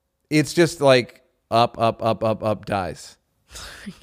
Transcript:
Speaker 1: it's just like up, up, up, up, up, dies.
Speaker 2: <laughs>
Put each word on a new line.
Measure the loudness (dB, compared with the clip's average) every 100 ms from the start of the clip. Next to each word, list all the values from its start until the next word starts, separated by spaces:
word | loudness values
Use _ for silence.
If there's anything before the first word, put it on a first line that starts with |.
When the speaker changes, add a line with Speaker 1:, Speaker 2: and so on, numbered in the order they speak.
| _ _ -4
Speaker 1:
it's | 0 0
just | 2 2 2
like | 4 4 2 -10 _ _ -2
up, | 0 0 0
up, | -2 0
up, | -2 -2
up, | -2 -2
up, | -4 -6
dies. | -6 -6 -6 -10 -16 -20 _ _ _
Speaker 2:
<laughs> | -20 -18 -18 -18 -20